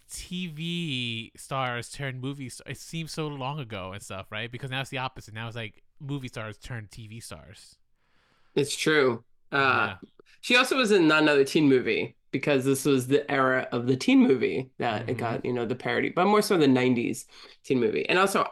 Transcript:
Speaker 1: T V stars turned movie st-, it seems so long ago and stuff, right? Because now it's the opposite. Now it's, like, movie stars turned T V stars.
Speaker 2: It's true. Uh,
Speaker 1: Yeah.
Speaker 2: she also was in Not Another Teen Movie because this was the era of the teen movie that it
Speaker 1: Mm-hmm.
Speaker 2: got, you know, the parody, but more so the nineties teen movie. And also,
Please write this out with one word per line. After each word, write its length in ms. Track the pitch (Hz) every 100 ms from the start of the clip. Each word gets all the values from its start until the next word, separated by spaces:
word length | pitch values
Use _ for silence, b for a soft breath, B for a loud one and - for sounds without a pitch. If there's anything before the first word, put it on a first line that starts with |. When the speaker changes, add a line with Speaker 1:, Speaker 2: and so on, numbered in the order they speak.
| _
Speaker 1:
T 380 | - - 180 180
V 840 | 151 170 170 170 131 120 113 113 -
stars 540 | - 135 127 120 113
turned 320 | - 139 127
movie 260 | 127 143 127
st-, 220 | - -
it 80 | 123
seems 340 | - 165 160
so 160 | - 151
long 320 | 143 131 151
ago 320 | 117 101 92
and 100 | 98
stuff, 260 | - 95 95
right? 180 | 107 117
Because 220 | 123 135
now 80 | 131
it's 100 | 131
the 80 | 131
opposite. 340 | 131 - -
Now 140 | 110 117
it's, 100 | 117
like, 260 | 107 - _ _
movie 300 | 139 143 127
stars 280 | 120 110 104
turned 320 | - 120 104
T 180 | - 107
V 120 | 113
stars. 560 | - 82 71 98 - _ _ _ _ _ _ _ _ -
Speaker 2:
It's 220 | 143 -
true. 480 | 160 156 131 113 _ _ _
Uh, 60 | 143
Speaker 1:
Yeah. 380 | 135 120 107 92 - _ - b
Speaker 2:
she 160 | - 247
also 220 | 254 269
was 140 | 226
in 140 | 202 156
Not 140 | 156
Another 200 | 156 143
Teen 240 | 139 170 147
Movie 480 | 127 117 87 110 _ _
because 340 | 135 151 139 135
this 180 | 131 151
was 220 | 135 123
the 220 | 143 -
era 360 | 139 131 127 -
of 160 | 123 123
the 80 | -
teen 240 | - 269
movie 500 | 240 123 110 85 131 -
that 260 | 120 107
it 100 | 117
Speaker 1:
Mm-hmm. 60 | 120
Speaker 2:
got, 260 | 117 117 -
you 80 |
know, 120 | 123 113
the 100 | 123
parody, 340 | 123 117 123
but 160 | - 190
more 140 | 208
so 160 | 208 190
the 100 | 143
nineties 580 | 127 127 120 117 113 - B B B
teen 160 | - 131
movie. 260 | 113 - -
And 100 | 175
also, 280 | 196 185 -